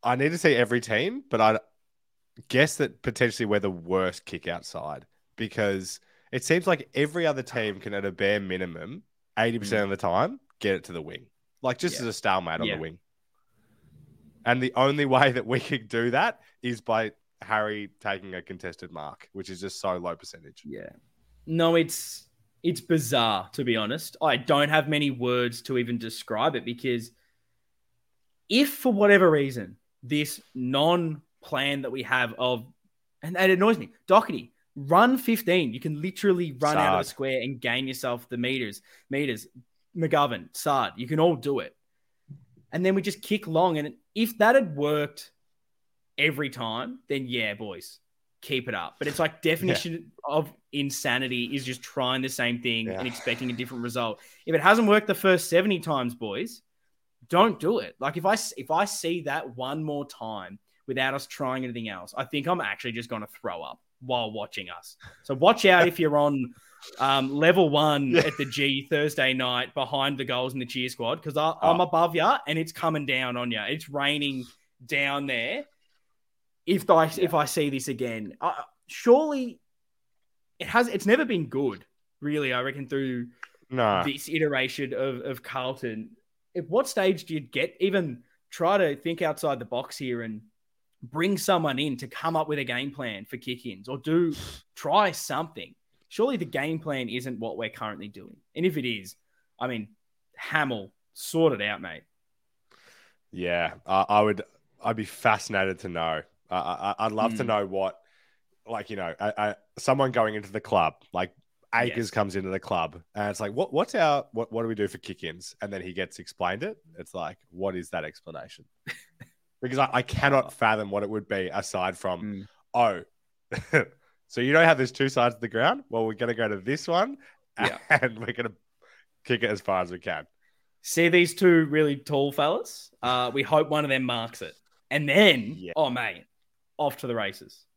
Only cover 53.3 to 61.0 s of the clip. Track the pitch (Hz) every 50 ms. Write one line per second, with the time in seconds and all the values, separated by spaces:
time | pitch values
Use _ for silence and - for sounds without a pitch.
53.3 | 117 117 131 123 123 117 127 120 135 120 117 120 113 123 117 113 104 - - -
54.3 | - _ _ - 160 156 147 185 208 220 233 208 208 214 208 214 175 - - 190
55.3 | 185 170 170 - 165 170 185 214 196 170 160 165 151 135 123 120 120 - 117 107
56.3 | 98 110 175 233 - - _ _ _ _ _ _ _ _ _ _ _ _ - _
57.3 | 165 175 208 233 180 - 147 165 226 202 104 85 - _ 131 139 151 175 156 190
58.3 | 214 220 - - - - 131 - 160 165 202 202 - - - 165 170 175 151 143
59.3 | 135 160 - 131 120 123 127 131 143 156 156 151 147 143 - - - - 117 110
60.3 | 110 104 92 87 98 101 _ _ _ _ _ - 127 131